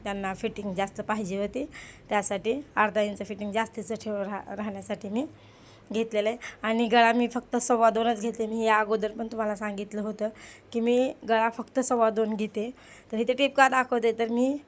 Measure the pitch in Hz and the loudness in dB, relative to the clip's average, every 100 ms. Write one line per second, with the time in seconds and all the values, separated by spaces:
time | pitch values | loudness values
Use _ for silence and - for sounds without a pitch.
0 | 208 202 196 190 226 214 202 180 196 - | -6 -6 -6 -4 -6 -6 -8 -4 -4 -4
1 | 208 214 196 196 202 240 294 - - - | -6 -4 -4 -4 -4 -4 -8 -10 -18 -20
2 | - 208 196 202 208 262 285 - 208 208 | -2 0 0 -2 -2 -4 -4 0 2 2
3 | 208 202 196 196 208 202 220 226 202 214 | -2 -2 -8 -8 -4 -2 -4 -4 -8 -6
4 | 220 208 196 202 - 196 208 196 190 208 | -6 -6 -4 -6 -8 -8 -8 -8 -8 -8
5 | 202 214 311 - - - - - - 220 | -4 -4 -4 -8 -20 -20 -20 -20 -8 -4
6 | 226 214 208 240 - - 214 226 233 240 | -2 0 0 -2 -10 -6 -2 0 4 6
7 | 226 233 240 247 - 247 - 240 226 220 | 6 6 2 -2 -2 0 2 6 6 4
8 | 226 226 220 220 220 226 220 214 208 220 | 0 0 -4 -4 -4 0 4 4 4 0
9 | 208 214 226 226 220 202 214 202 202 208 | -2 -4 -8 -4 -4 -4 -6 -6 -8 -6
10 | 208 208 208 - - - - 233 226 247 | -6 -4 -6 -6 -20 -20 -6 -2 2 4
11 | 254 - - 226 226 226 226 - 254 247 | 2 -2 0 2 2 -2 -6 -2 0 4
12 | 226 214 220 214 214 220 226 - - - | 4 2 0 0 -4 -4 -8 -10 -20 -20
13 | - 220 233 254 277 277 269 262 254 247 | -8 -4 -2 2 2 6 6 6 2 2
14 | 233 226 233 240 254 285 | 2 2 0 2 2 0